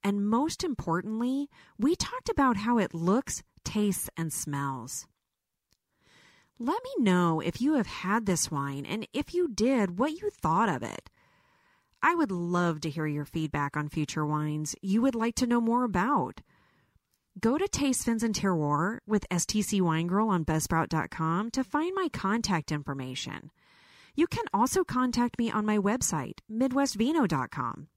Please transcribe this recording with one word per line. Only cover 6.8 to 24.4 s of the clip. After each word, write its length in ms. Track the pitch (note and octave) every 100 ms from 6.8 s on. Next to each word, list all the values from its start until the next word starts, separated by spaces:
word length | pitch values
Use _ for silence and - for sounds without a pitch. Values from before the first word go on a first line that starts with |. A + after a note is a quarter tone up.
me 200 | B4+ B4
know 380 | G#3+ F3+ F3 D#3+
if 180 | - -
you 140 | C4
have 140 | D4+ G#3
had 380 | - F#3 G#3+ G3+
this 260 | E3+ -
wine, 340 | D3 C#3 C#3 -
and 220 | G#3+ G#3
if 220 | - D4
you 160 | F4 F4
did, 480 | G3+ A3+ C4 G3 F3
what 140 | C#4+
you 180 | E4 G#4
thought 400 | - E3 E3+ A3
of 140 | C#3
it. 260 | A#2 - - _ _ _ _ _ _ _ _ _
I 120 | D4+ E4+
would 160 | C4+
love 480 | F3+ E3+ F3 F3 D#3
to 80 | D#3
hear 160 | D3+ D#3
your 180 | D3 C#3+
feedback 500 | E3 D#3 D3+ C#3+ D3+
on 140 | D3
future 360 | - D3+ - D3+
wines 500 | D3+ D3+ D3+ D3+ -
you 200 | G3 G#3
would 140 | C4+ A#3
like 200 | A3+ -
to 120 | B3
know 120 | A#3+
more 240 | A3+ A#3
about. 580 | B3 F3+ A3 C4+ C3+ - - _ _ _ _ _ _ _ _ F#3+
Go 180 | A3+ C#4+
to 100 | G4+
Taste 380 | - C#4 B3+ -
Fins 160 | A3+
and 140 | A3+ G3+
Terroir 640 | G3+ E3+ D3 D3 F3 A#3 -
with 180 | G#3 -
S 160 | F3 -
T 160 | G#3+
C 180 | G3+ G3+
Wine 240 | F3 D#3+ E3+
Girl 240 | F#3+ A3
on 160 | F3+ D#3
Buzzsprout 440 | D#3 - E3 -
dot 200 | D#3+ G2+
com 400 | - D#3+ E3+ A3+
to 120 | C4+
find 300 | C4 D4 E4+ F#4+
my 120 | F4
contact 580 | - F#3+ A3+ A3+ F3 -
information. 800 | D3 C#3+ C#3 C3 B2+ - - - _ _ _ - - - -
You 120 | E4+
can 180 | -